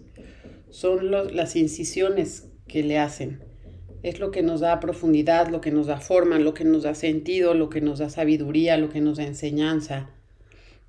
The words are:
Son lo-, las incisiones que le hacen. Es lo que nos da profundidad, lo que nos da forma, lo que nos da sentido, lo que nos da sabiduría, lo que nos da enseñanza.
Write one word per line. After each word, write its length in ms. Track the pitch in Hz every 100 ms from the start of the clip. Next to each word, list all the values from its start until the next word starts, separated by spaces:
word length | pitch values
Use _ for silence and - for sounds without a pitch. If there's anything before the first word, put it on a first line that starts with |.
| - - - - - - -
Son 420 | - 185 185 190
lo-, 140 | 196 196
las 260 | 170 160 165
incisiones 960 | 156 - 156 - 190 196 160 - - - -
que 140 | 156
le 160 | 147 151
hacen. 460 | 147 - 135 - - - - - - -
Es 180 | 175 170
lo 100 | 196
que 120 | 185
nos 180 | 165 160
da 180 | 170 170
profundidad, 680 | 170 170 165 151 151 165 170
lo 140 | 165
que 80 | 156
nos 160 | 151 147
da 140 | 139
forma, 380 | - 180 175 160
lo 140 | 151
que 120 | 156
nos 180 | 160 156
da 120 | 147
sentido, 600 | 156 165 156 175 185 175
lo 160 | 165 151
que 100 | 156
nos 180 | 147 143
da 120 | 143
sabiduría, 640 | 170 156 151 143 156 165 156
lo 140 | 151
que 100 | 151
nos 160 | 151 147
da 80 |
enseñanza. 840 | 143 139 147 147 156 156 147 135 135 - _ - - - - -